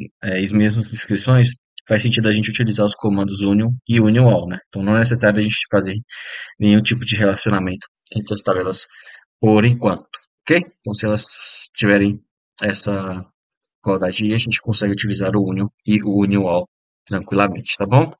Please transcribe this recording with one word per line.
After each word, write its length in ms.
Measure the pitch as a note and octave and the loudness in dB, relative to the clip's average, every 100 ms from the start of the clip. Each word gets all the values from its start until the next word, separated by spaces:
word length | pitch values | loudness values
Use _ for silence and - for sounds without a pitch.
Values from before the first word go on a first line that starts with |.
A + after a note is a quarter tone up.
| - - | -18 -10
é, 160 | - F#2+ | -4 -2
as 140 | G2+ | 0
mesmas 380 | G#2+ G#2+ A2 A2 | 2 2 0 -4
descrições, 580 | A2 - G2+ - B2+ B2 - _ - - | -6 -4 -2 2 4 4 0 _ -12 -2
faz 140 | G#2+ | 0
sentido 260 | A#2+ A2+ A2 | 0 0 2
a 40 | |
gente 180 | G#2+ G#2+ | 0 -2
utilizar 360 | G#2+ A#2 G2+ G#2 | -2 -2 0 -2
os 80 | |
comandos 460 | - A2 G2 G2 G2 | 0 -2 0 -2 -2
union 300 | G2+ G2+ A#2 B2 - | 0 2 0 -4 0
e 120 | A#2 | 2
union 280 | G#2+ A#2 B2+ | 4 6 6
all, 180 | F#2 F2 | 4 -2
né? 120 | F2+ _ | -10 _
Então, 140 | G2 | -6
não 120 | G2+ | 0
é 60 | A2 | 2
necessário 400 | A2+ A#2+ G#2+ G#2 | 2 2 2 2
a 20 | |
gente 240 | G#2+ - - | 0 -2 -2
fazer 260 | G2+ F#2+ G2+ - - - - - - | -2 -2 -8 -10 -16 -16 -16 -14 0
nenhum 200 | G#2 G#2 | 4 4
tipo 220 | A2 - | 4 -2
de 120 | - G#2 | -2 0
relacionamento 720 | G#2 F#2+ A2+ G2+ F#2 F#2 - _ - | 0 0 0 -2 -2 -8 -14 _ -10
entre 180 | A2 G#2 | -8 -6
as 80 | G#2 | -6
tabelas 440 | - F#2 F#2 F#2+ - - - - _ - | -2 -2 -2 -6 -8 -16 -20 -20 _ 0
por 240 | A2 G#2+ | 4 6
enquanto, 420 | A#2 A#2+ G#2+ F2 - - _ _ | 4 2 0 -4 -10 -20 _ _
ok? 200 | - E3+ E3+ _ | 0 0 0 _
Então, 140 | - | -10
se 100 | G#2+ | -6
elas 200 | A2 G#2 - - - - - | -2 -2 -4 -8 -12 -14 -14
tiverem 480 | - G#2 G2+ G2+ G2+ _ _ _ - | -2 2 4 2 -2 _ _ _ -8
essa 640 | G#2 G2 - G2 F#2+ F#2 F#2+ _ _ _ _ _ | -6 -4 -4 -6 -6 -10 -14 _ _ _ _ _
qualidade 420 | - F#2+ F#2 F#2 | -2 0 -2 -2
aí, 80 | G#2+ | -2
a 60 | A2 | 0
gente 240 | A2 - | -2 -4
consegue 300 | - G#2 G#2 | -4 -2 -2
utilizar 440 | G2 G#2 G2 F#2+ G#2 | -2 -4 -2 0 0
o 80 | G2 | 0
union 200 | F#2+ G2+ _ | -2 -4 _
e 160 | - G#2 | -2 0
o 180 | G#2 G2+ | 0 0
union 260 | G2 G2+ F#2 | 2 2 0
all 200 | F2 F2+ _ _ _ | -2 -4 _ _ _
tranquilamente, 720 | - F#2+ - G2 G2+ E2+ - - | -8 -8 -2 0 0 -2 -8 -6
tá 80 | |
bom? 260 | G2+ B2+ D#3+ | 2 2 2